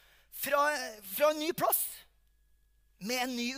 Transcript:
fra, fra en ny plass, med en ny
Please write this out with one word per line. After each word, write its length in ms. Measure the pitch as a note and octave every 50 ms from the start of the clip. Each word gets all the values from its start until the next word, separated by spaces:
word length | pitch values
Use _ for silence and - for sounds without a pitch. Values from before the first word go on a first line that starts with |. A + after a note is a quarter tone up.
| - _ _ _ _ _
fra, 380 | - - - C4+ C#4+ C#4+ C#4+ D4 D4 C#4 B3+ B3 A3 G#3+ G3+ G3 F#3+
fra 160 | A3+ D4 D4+
en 100 | D#4 D#4
ny 100 | D4+ D#4+ F4 -
plass, 240 | - E5+ - - - - - - - _ _ _ _ _ _ _ _ _ _ _ _ _ _ _ _ _ _ _
med 220 | F3+ G#3 B3 B3+ B3
en 120 | C4 B3+ A#3+
ny 140 | A#3+ A#3+ C4